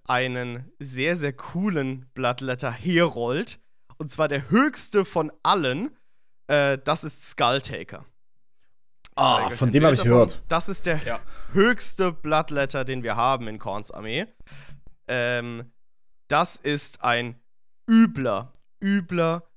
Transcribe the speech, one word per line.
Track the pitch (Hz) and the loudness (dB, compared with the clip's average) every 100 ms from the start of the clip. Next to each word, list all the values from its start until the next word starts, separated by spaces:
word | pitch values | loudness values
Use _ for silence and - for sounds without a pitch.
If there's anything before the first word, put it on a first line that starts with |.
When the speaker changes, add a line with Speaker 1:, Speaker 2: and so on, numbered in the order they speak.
Speaker 1:
einen | - 123 127 123 123 120 135 - | -2 0 0 -2 -6 -8 -12 -14
sehr, | 139 127 151 175 | -8 -2 0 0
sehr | 143 | -2
coolen | 127 - 170 202 160 131 131 127 | -6 -8 -4 -2 0 -2 -6 -10
Bloodletter-Herold. | - 123 123 131 123 131 120 156 170 170 120 117 143 233 - _ - - - | -4 -2 -2 -4 -4 -6 -4 0 2 2 0 -2 -2 -6 -10 _ -20 -20 -12
Und | 151 | -8
zwar | - 156 | -2 0
der | 139 135 | -2 0
höchste | 208 294 - - 208 185 | 2 2 0 0 0 0
von | 175 156 - | 0 -4 -2
allen. | 160 196 135 135 262 - - - - - - | 2 2 2 -2 -4 -10 -20 -20 -20 -14 0
Äh, | 147 139 135 | 2 2 0
das | 147 160 | 0 -2
ist | 156 - | -4 -6
Skulltaker. | - - 120 135 - 80 87 87 - - - - - - - - - - - | -4 0 2 2 -2 -10 -12 -16 -18 -20 -20 -20 -20 -20 -20 -20 -20 -20 -8
Speaker 2:
Ah, | - 131 113 | 0 2 2
Speaker 1:
Zeige | - | 0
euch | 117 | 0
Speaker 2:
von | 123 | 2
Speaker 1:
ein | |
Speaker 2:
dem | 143 | 6
hab | 156 | 6
Speaker 1:
Bild | 131 | 6
Speaker 2:
ich | |
Speaker 1:
davon. | 117 120 113 | 6 6 6
Speaker 2:
gehört. | - - | 2 -2
Speaker 1:
Das | 165 196 | 0 0
ist | 190 | 0
der | 180 156 | 0 0
Speaker 3:
Ja. | 131 113 - - - | -2 -4 -4 -4 0
Speaker 1:
höchste | 185 220 220 - - 185 | 4 4 4 0 0 -2
Bloodletter, | 165 151 156 160 147 139 143 | -2 0 0 2 0 0 -2
den | 127 127 | -4 -4
wir | 117 107 | -2 0
haben | 123 135 113 | 0 0 -4
in | 107 | -8
Korns | 104 101 101 | -6 -6 -8
Armee. | - 110 127 220 - - 139 - - - - - | -10 -6 -6 -6 -10 -18 -16 -16 -16 -16 -14 -6
Ähm, | 123 120 123 120 117 123 - - - - - - | -2 -2 -2 -4 -10 -12 -18 -20 -20 -20 -18 0
das | 147 175 - | 2 2 -2
ist | 143 143 - - | -2 -2 -4 -2
ein | 120 120 120 117 - - - - - | 0 0 -2 -10 -20 -20 -20 -8 4
übler, | 226 220 135 127 101 127 - - - | 6 6 2 -2 -2 -6 -14 -20 -8
übler | 196 202 170 175 165 170 - | -2 -2 -2 0 0 -2 -8